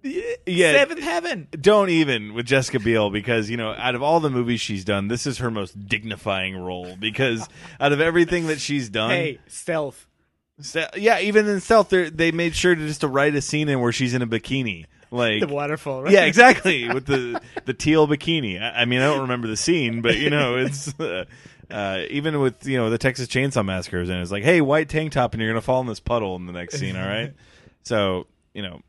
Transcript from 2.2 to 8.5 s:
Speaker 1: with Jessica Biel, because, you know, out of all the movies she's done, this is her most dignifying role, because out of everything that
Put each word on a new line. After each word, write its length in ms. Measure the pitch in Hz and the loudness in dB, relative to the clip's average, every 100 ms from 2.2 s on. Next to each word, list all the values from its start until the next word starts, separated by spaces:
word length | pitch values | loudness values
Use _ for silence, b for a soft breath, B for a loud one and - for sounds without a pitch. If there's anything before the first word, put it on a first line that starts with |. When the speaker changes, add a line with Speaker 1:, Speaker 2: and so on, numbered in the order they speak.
| 104 | -2
Speaker 1:
with 140 | 113 120 | -8 0
Jessica 340 | 135 127 127 | 0 2 -2
Biel, 300 | 107 113 104 | 2 2 2
because, 400 | 104 113 117 104 | 0 0 -2 -2
you 80 | 120 | -4
know, 120 | 110 | -6
out 220 | - 123 | -4 -4
of 80 | 123 | -2
all 160 | 143 165 | 2 2
the 100 | 151 | 2
movies 320 | 127 120 117 | 0 0 -2
she's 220 | - 101 | -2 -4
done, 240 | 92 101 101 | -2 -2 -2
this 180 | 120 147 | -4 -4
is 120 | 123 | -4
her 120 | 123 | -4
most 380 | 110 92 101 98 | -4 -8 -12 -6
dignifying 680 | 104 110 98 107 95 95 95 | -6 -4 -8 -6 -4 -4 -6
role, 400 | 90 90 90 92 | -8 -10 -12 -8
because 480 | 110 110 131 113 107 B B B | -6 -2 -2 -2 -8 B B B
out 140 | 139 | 0
of 80 | 143 | 2
everything 460 | 165 165 170 175 | 2 4 2 0
that 120 | 165 | -2